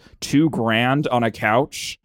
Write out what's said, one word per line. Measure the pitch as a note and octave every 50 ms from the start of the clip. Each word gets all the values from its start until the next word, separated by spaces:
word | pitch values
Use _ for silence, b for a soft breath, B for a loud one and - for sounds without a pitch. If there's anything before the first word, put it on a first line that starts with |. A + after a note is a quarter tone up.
| b b b b
two | - - - C#3+ D#3+ D#3
grand | - - A2+ A2+ A2 A2+ A#2+ B2+ C3+ D3 D#3 C3+
on | B2 A#2+ A#2
a | A2+
couch | - - - G#2+ A2 B2 D3 - - - - - - _ _